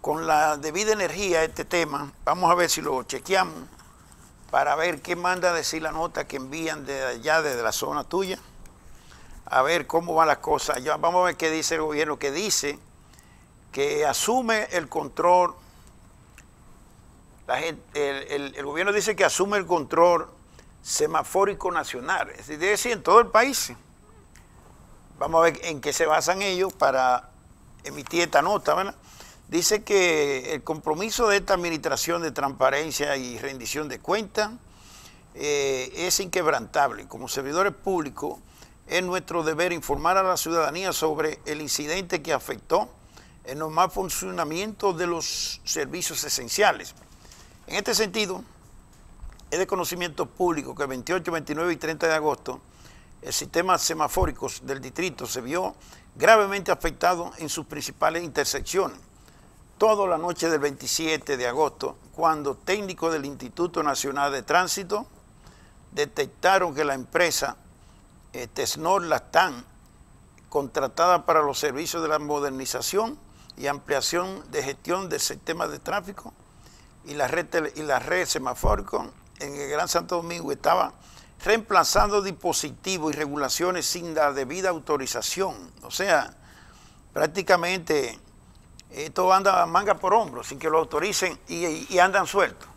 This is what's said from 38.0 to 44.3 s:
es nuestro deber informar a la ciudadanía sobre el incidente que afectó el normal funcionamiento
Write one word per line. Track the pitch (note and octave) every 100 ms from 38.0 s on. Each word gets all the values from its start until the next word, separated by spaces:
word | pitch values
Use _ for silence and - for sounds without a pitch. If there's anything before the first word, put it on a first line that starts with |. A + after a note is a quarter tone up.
| D3 - D3 - - - - - -
es | F3
nuestro | F#3 F3+ - E3+
deber | D#3+ D#3 F3
informar | E3+ - C#3+ D#3+ F#3+
a |
la | F#3+ E3+
ciudadanía | D#3+ E3 D3+ D#3+ F#3+
sobre | - D#3 D3+ D#3 - -
el | D3+
incidente | D3 - D3+ F3 F3+ F3
que | D3+
afectó | C#3+ - A#2+ - F3 G#3+ - - - - -
el | - C#3
normal | D#3 D#3+ F#3
funcionamiento | G3 F#3+ - F#3